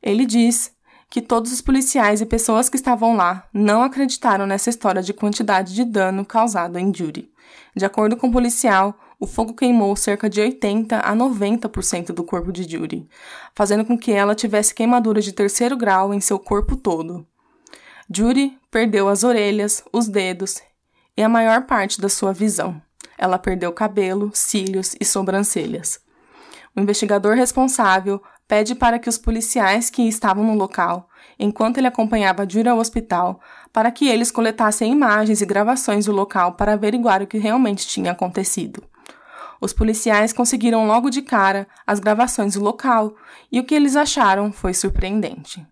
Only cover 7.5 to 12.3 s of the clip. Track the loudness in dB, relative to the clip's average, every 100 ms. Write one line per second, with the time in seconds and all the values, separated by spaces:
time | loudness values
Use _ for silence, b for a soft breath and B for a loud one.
7.5 | B B -4 -2 0 -2 0 0 0 0
8.5 | 0 2 2 2 -4 b b -8 -4 -6
9.5 | 0 2 4 2 0 -2 -2 -2 0 -2
10.5 | 0 -2 -2 -2 -2 0 0 0 0 -2
11.5 | -2 -4 -6 -4 -4 -6 -8 -6